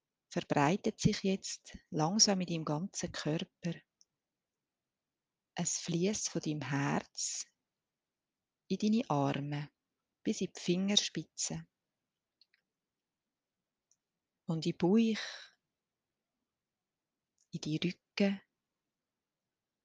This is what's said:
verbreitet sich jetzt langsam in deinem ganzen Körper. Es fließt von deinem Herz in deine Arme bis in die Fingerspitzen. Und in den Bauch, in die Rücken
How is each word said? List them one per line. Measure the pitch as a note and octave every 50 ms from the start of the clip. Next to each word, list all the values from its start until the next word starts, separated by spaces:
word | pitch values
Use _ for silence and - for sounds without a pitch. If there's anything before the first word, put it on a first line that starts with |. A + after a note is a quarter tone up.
| _ _ _ _ _ _
verbreitet | - F3+ - - D3+ D3 C#3+ C#3+ - - - A3 - -
sich | - - G#3 -
jetzt | - F#3+ F#3+ G3 - - - - _ - - - - _
langsam | F#3 D#3 D#3 E3 G3 A3 G#3+ G#3+ G3 F#3
in | F3+ -
deinem | E3+ E3 D#3
ganzen | D#3 D3+ D3+ F#3 G3+ - - - F3
Körper. | - - - D#3 D3+ E3+ F#3 - _ _ - E3+ D#3+ - - _ _ _ _ _ _ _ _ _ _ _ _ _ _ _ _ _ _ _ _ _ _ _ _ _ _ _ _ _ _ _ _ _ _ -
Es | F3 - - -
fließt | - - E3+ E3 F3 G3 G#3+ - - -
von | - E3+
deinem | - D#3+ D3+ D3+
Herz | C3+ B2 D3 C#3 C#3 D3 - - - - _ - - - - - - - _ _ _ _ _ _ _ _ _ _ _ _ _ _ _ _ _ _ _ _ _ _ _ _
in | F#3+ G3
deine | G#3 G#3+ G#3+ A3+ B3+ -
Arme | D3 C#3+ C#3 C#3 C#3 C#3 C#3 D3 D3 D3 D3 - _ _ _ _ _ _ _ _ _ _
bis | _ G#3 A3 -
in | G3 - -
die | -
Fingerspitzen. | - - F3 F3+ F#3+ G3 G#3 G3+ - - - - D#3 - _ - - - D#3+ E3 E3 - _ _ _ _ _ _ _ _ _ _ _ _ _ _ _ _ _ _ _ _ _ _ _ _ _ _ _ _ _ _ _ _ _ _ _ _ _ _ _ _ _ _ _ _ _ _ _ _ _ _ _ _ _ _ _
Und | - E3 D#3+ D3+
in | E3+
den | E3 -
Bauch, | - E3+ G3+ A3+ A3+ A3 G#3+ - - - - - - - _ _ _ _ _ _ _ _ _ _ _ _ _ _ _ _ _ _ _ _ _ _ _ _ _ _ _ _ _ _ _ _ _ _ _ _ _ _ _ _
in | - E3
die | - D3+ D3+
Rücken | D#3 - F3 F#3 - _ _ _ - G3+ G3 G3 G3 - _ _ _ _ _ _ _ _ _ _ _ _ _ _ _ _ _ _ _ _ _ _ _ _ _ _ _ _